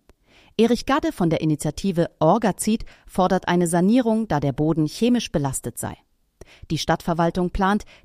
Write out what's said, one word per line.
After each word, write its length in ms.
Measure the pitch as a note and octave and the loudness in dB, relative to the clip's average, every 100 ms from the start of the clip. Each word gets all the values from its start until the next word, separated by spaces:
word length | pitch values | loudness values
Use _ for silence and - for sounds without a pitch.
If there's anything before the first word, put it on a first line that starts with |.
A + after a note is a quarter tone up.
| _ _ _ _ _ - | _ _ _ _ _ 2
Erich 280 | A3+ A#3+ - | 2 2 0
Gadde 280 | D4 E4 | -2 -2
von 160 | - E3+ | -2 0
der 100 | E3 | 0
Initiative 720 | D#3 D3 D#3 - G3 E3+ D#3+ - | 0 -2 -4 -4 -2 -2 -2 0
Orga 380 | D#3 G#3+ G#3 - | 2 2 0 -2
zieht 260 | G#3+ A3+ - - - | -2 -2 -4 -18 -6
fordert 400 | - F3+ F3+ - | 0 2 0 0
eine 200 | F3 E3+ | 0 2
Sanierung, 600 | E3+ F#3 B3+ A3+ A3 A3 | 2 4 4 2 0 -2
da 140 | D3 | -2
der 100 | D3 | -2
Boden 340 | C3+ D#3 D#3+ D#3 | 0 0 0 -2
chemisch 460 | - A#3+ A#3+ - | 0 0 0 -2
belastet 460 | D#3+ C#3 B2 A#2+ - | -2 -2 -4 -10 -10
sei. 200 | B2+ - _ _ _ _ - - - | -10 -12 _ _ _ _ -20 -18 -8
Die 80 | D#3+ | -4
Stadtverwaltung 760 | - E3 - E3 E3+ F3+ F3+ | -2 -2 -2 0 0 0 -2
plant, 340 | - F#3+ G#3 - - | 0 0 0 -4 -20